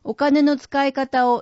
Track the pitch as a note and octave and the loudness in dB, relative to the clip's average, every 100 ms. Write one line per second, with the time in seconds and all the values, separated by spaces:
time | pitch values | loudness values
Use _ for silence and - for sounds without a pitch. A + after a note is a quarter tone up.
0 | - A3 C#4+ D4 D4 C#4 - C#4+ C#4 C4+ | -10 -4 0 2 2 0 -4 -4 -2 -4
1 | C4 B3+ B3 A#3+ | -4 0 0 0